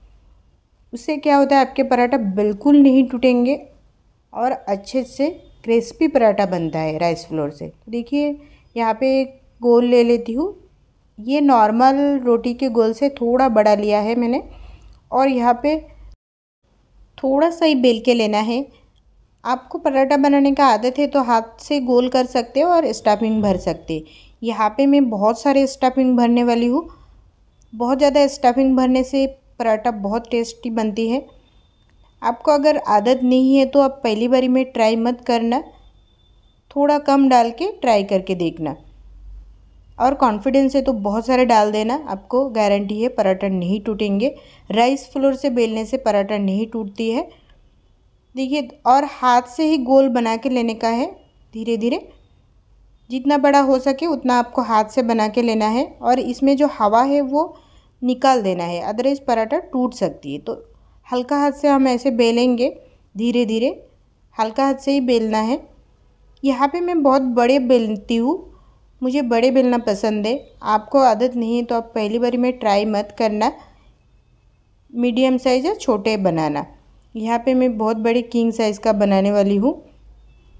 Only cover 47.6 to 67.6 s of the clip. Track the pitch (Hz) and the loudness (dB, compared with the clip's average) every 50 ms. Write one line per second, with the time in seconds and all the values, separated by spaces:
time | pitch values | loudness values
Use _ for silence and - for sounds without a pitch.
47.6 | _ _ _ _ _ _ _ _ _ _ _ _ _ _ - 254 269 262 277 302 | _ _ _ _ _ _ _ _ _ _ _ _ _ _ -8 -8 -6 -4 -4 -4
48.6 | 277 - - - - 233 254 277 294 277 - - - 254 240 247 254 254 - - | -6 -6 -10 -6 0 2 2 2 2 -2 -6 -4 0 2 2 2 2 -2 -4 -2
49.6 | 320 311 311 302 254 240 262 269 269 269 233 247 233 226 226 226 - 277 254 247 | 0 0 0 0 0 2 4 4 4 4 2 0 -2 -2 -4 -4 -4 -4 -2 -2
50.6 | 233 226 220 226 - 226 233 233 277 359 392 - _ _ _ _ _ _ - 220 | -2 -4 -4 -2 -2 -2 -2 -2 -4 -6 -8 -14 _ _ _ _ _ _ -14 -12
51.6 | 226 233 233 220 214 240 269 381 - - - _ _ _ _ _ _ _ _ _ | -6 -4 -4 -2 -2 -2 -2 -4 -6 -12 -20 _ _ _ _ _ _ _ _ _
52.6 | _ _ _ _ _ _ _ _ _ - 240 262 247 277 294 285 262 285 277 285 | _ _ _ _ _ _ _ _ _ -10 -10 -6 -2 0 0 2 2 4 4 4
53.6 | 277 269 269 262 254 277 269 269 320 339 311 254 - 254 247 247 240 240 - - | 4 4 2 0 0 -2 -4 -2 -2 -4 -4 -2 -2 0 0 0 0 -2 -2 -6
54.6 | 240 226 226 214 220 214 - 269 247 226 233 226 214 214 208 254 240 233 220 220 | -4 0 0 0 0 0 -2 -4 -2 0 0 0 0 -2 0 0 0 0 0 0
55.6 | 214 214 220 240 302 - - - 247 233 254 262 214 226 247 - 269 269 285 262 | 0 0 0 -2 -4 -4 -8 -6 -2 0 0 0 0 -4 -4 0 2 2 2 4
56.6 | 294 277 - - 220 208 214 233 254 277 277 285 285 262 269 294 330 359 - - | 2 0 0 0 0 2 4 4 2 4 2 0 0 0 0 -2 -2 -2 -6 -16
57.6 | _ _ _ _ _ _ _ - 247 247 254 254 - 269 262 247 208 190 185 175 | _ _ _ _ _ _ _ -8 -4 -4 -4 0 2 2 2 2 2 -2 -2 -2
58.6 | 170 170 175 170 - - 220 220 254 269 277 277 - - 240 226 220 220 285 330 | -4 -6 -6 -6 -6 -6 -4 -2 -2 -2 -2 -2 -2 -2 -2 -2 -2 -2 -2 -4
59.6 | - - - 262 247 247 247 - 202 165 - - - 143 139 151 - - - - | -6 -4 -6 -4 -4 -4 -4 -4 -4 -4 -6 -6 -12 -12 -12 -10 -8 -10 -12 -12
60.6 | - - _ _ _ _ _ _ _ - 254 247 247 247 294 285 285 294 277 285 | -12 -20 _ _ _ _ _ _ _ -6 -6 -6 -4 -2 -2 0 0 -2 -2 0
61.6 | 285 294 277 277 269 262 247 240 247 277 240 226 233 226 233 240 247 254 247 226 | 0 2 2 2 2 2 0 0 -2 -2 -2 0 0 0 2 2 0 0 0 0
62.6 | 240 302 - - - - _ _ _ _ - 196 226 240 240 240 247 208 220 226 | -2 -4 -4 -6 -20 -20 _ _ _ _ -10 -6 -4 -2 0 0 0 0 -2 -2
63.6 | 233 277 370 - - - _ _ _ _ _ _ _ _ _ - 220 220 220 - | -2 -2 -4 -6 -16 -20 _ _ _ _ _ _ _ _ _ -6 -6 -4 -2 -2
64.6 | 269 277 269 269 - 269 277 285 262 240 247 233 220 220 214 220 214 220 254 320 | -2 -2 -2 -2 -2 -2 -2 0 0 0 0 0 0 0 -2 -2 -2 -2 -4 -6
65.6 | - - - _ _ _ _ _ _ _ _ _ _ _ _ _ - 269 262 240 | -8 -12 -20 _ _ _ _ _ _ _ _ _ _ _ _ _ -2 -2 -2 0
66.6 | 269 285 285 349 349 349 359 330 285 277 262 277 269 254 233 240 240 240 269 285 | 0 -2 -2 -2 -4 -2 -2 0 2 2 2 2 0 0 0 0 2 2 2 2